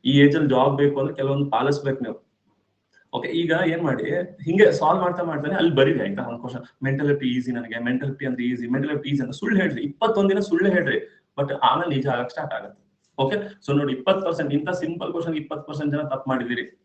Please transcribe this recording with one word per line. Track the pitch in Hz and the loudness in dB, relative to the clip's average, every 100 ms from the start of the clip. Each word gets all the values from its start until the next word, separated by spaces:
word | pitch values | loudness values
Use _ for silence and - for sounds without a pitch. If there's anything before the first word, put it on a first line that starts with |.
| 127 | 4
ಈ | 143 | 8
ಏಜ್ | 143 156 | 8 6
ಅಲ್ಲಿ | 143 | 2
ಜಾಬ್ | 127 139 139 | 4 4 4
ಬೇಕು | 143 139 | 2 2
ಅಂದ್ರೆ | 131 - | -4 -2
ಕೆಲವೊಂದು | 135 139 139 | -2 0 0
ಪಾಲಿಸ್ಬೇಕು | 117 139 143 135 - | 0 0 0 -2 -4
ನೀವು. | 113 - _ _ _ _ _ _ _ _ _ | -6 -8 _ _ _ _ _ _ _ _ _
ಓಕೆ, | - - | -8 -2
ಈಗ | 170 170 165 175 | -2 0 2 2
ಏನ್ | 170 | 0
ಮಾಡಿ, | 160 127 139 165 185 - | 0 -2 -2 -2 -4 -8
ಹಿಂಗೆ | 156 190 214 | -2 6 6
ಸಾಲ್ವ್ | - 156 190 | 6 2 2
ಮಾಡ್ತಾ | 180 175 | 0 -2
ಮಾಡ್ತಾನೆ | 170 147 147 165 | -4 -4 -2 0
ಅಲ್ಲಿ | 170 135 | 2 4
ಬರೀರಿ, | 135 - | 4 2
ಆಯ್ತಾ? | 95 101 | -2 -6
ಒಂದ್ | 123 117 | -8 -10
ಕ್ವಶನ್, | 123 123 - _ | -10 -12 -14 _
"ಮೆಂಟಲ್ | 135 135 143 | -2 0 0
ಅಬಿಲಿಟಿ | 139 131 123 | 0 0 -2
ಈಸಿ | 123 | -2
ನನಗೆ, | 120 113 117 | -6 -6 -6
ಮೆಂಟಲ್ | 120 127 139 | -2 -2 -4
ಅಬಿಲಿಟಿ | - 135 | -6 -6
ಅಂದ್ರೆ | 123 | -4
ಈಸಿ, | 120 120 120 | -4 -4 -2
ಮೆಂಟಲ್ | 135 147 | -2 -2
ಅಬಿಲಿಟಿ | 147 143 | -4 -2
ಈಸಿ" | 139 | -4
ಅಂತ | 120 | -4
ಸುಳ್ಳು | - 202 202 | -6 0 2
ಹೇಳ್ರಿ, | 165 120 | 2 -2
ಇಪ್ಪತ್ತೊಂದ್ | 143 - 226 202 196 | -6 -2 0 2 2
ದಿನ | 190 | 2
ಸುಳ್ಳು | - 165 196 | 0 2 2
ಹೇಳ್ರಿ, | 180 139 107 - _ _ - | 2 0 -4 -6 _ _ -6
but | 143 - | -4 0
ಆಮೇಲೆ | 127 165 175 135 | 2 2 0 -2
ನಿಜ | 127 | -2
ಆಗಕ್ | 120 120 | -2 -4
ಸ್ಟಾರ್ಟ್ | - 151 | -8 -8
ಆಗುತ್ತೆ. | 123 - - _ _ _ - | -8 -10 -20 _ _ _ -4
ಓಕೆ, | 135 143 98 - - | -2 -2 -6 -12 -2
so | 143 | 0
ನೋಡಿ, | 139 | 0
ಇಪ್ಪತ್ತು | 127 190 190 | -2 2 2
ಪರ್ಸೆಂಟ್ | 170 160 147 | 0 -2 0
ಇಂಥ | 143 - | -2 -2
ಸಿಂಪಲ್ | 180 160 170 185 | -4 -4 -4 -6
ಕ್ವಶನ್ | 175 165 156 | -4 -4 -6
ಇಪ್ಪತ್ತು | 147 147 | -6 -10
ಪರ್ಸೆಂಟ್ | 151 147 147 | -8 -4 -2
ಜನ | 147 | -2
ತಪ್ಪು | 147 131 135 | -2 -4 -2
ಮಾಡಿದೀರಿ. | 127 120 120 123 _ | -4 -2 -6 -6 _